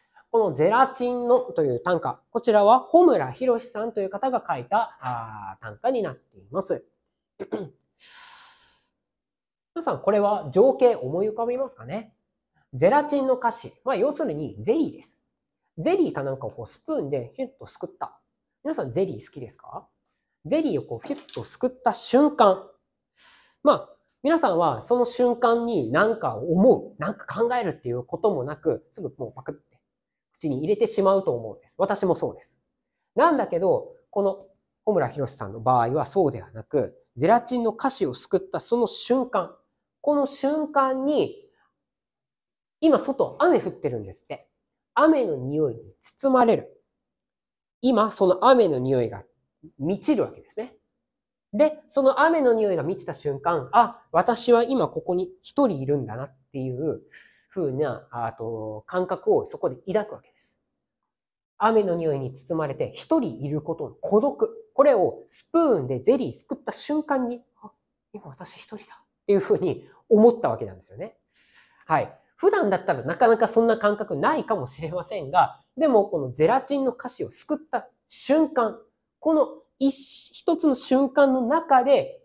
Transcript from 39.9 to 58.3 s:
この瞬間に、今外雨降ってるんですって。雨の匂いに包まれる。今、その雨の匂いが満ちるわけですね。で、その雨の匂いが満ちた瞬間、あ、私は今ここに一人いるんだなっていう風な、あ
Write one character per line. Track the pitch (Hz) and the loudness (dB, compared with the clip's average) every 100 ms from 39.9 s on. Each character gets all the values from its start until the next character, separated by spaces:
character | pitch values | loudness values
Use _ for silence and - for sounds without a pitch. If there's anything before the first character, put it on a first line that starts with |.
| _ | _
こ | 285 294 | -2 0
の | 277 | 0
瞬 | - 269 311 294 | -2 -2 -2 -2
間 | 285 262 262 | 0 0 0
に、 | 277 285 - - - _ _ _ _ _ _ _ _ _ _ _ _ - | -2 0 -2 -6 -20 _ _ _ _ _ _ _ _ _ _ _ _ -2
今 | 320 247 | 2 2
外 | - 269 139 - | 0 -2 -2 0
雨 | 339 285 | 2 2
降 | 190 | 0
っ | |
て | - 143 | -6 -6
る | 117 | -6
ん | |
で | 95 | -10
す | - | -16
っ | - | -16
て。 | - _ _ _ _ _ | -16 _ _ _ _ _
雨 | - 311 302 | 2 4 4
の | 214 135 | 2 -4
匂 | 127 151 143 | -4 -2 -2
い | |
に | - - _ | -4 -16 _
包 | - - 277 | -20 -4 2
ま | 254 | 4
れ | 233 220 | 4 2
る。 | - _ _ _ _ _ _ _ _ _ _ _ | -2 _ _ _ _ _ _ _ _ _ _ _
今、 | 247 220 220 | 0 2 2
そ | - 185 | 2 2
の | 180 247 | 4 6
雨 | 254 190 | 6 4
の | 131 | 2
匂 | 127 131 | 0 0
い | 113 | 0
が | 101 - _ _ _ - - | -6 -16 _ _ _ -20 -8
満 | 151 196 | -6 -4
ち | - 240 | -2 0
る | |
わ | 135 | -2
け | - | -6
で | - | -18
す | - | -12
ね。 | 247 _ _ _ _ _ _ _ _ | -12 _ _ _ _ _ _ _ _
で、 | 214 302 302 - | 2 2 0 -8
そ | 277 | 0
の | 262 262 | 2 4
雨 | 311 330 | 4 4
の | 254 | 2
匂 | 226 208 | 2 2
い | 165 | 0
が | |
満 | 143 190 | -4 -6
ち | - | -8
た | |
瞬 | 147 147 135 | -8 -6 -4
間、 | 170 165 120 | -2 -4 2
あ、 | 220 226 - _ | 2 2 0 _
私 | 160 214 226 - | 0 2 2 4
は | 233 | 4
今 | 240 262 151 | 4 0 -2
こ | 160 | -4
こ | - | -4
に | 180 185 - | -4 -4 -10
一 | - - 262 | -8 0 2
人 | 143 | 0
い | 135 | -2
る | 143 | -2
ん | |
だ | 107 113 | -2 -8
な | |
っ | 139 _ _ | -12 _ _
て | 139 | -8
い | 131 127 | -6 -4
う | 156 - - - - _ _ | -6 -6 -10 -20 -20 _ _
風 | 190 147 | -6 -4
な、 | 131 147 110 - | -2 -4 -6 -10
あ | 120 113 | -8 -8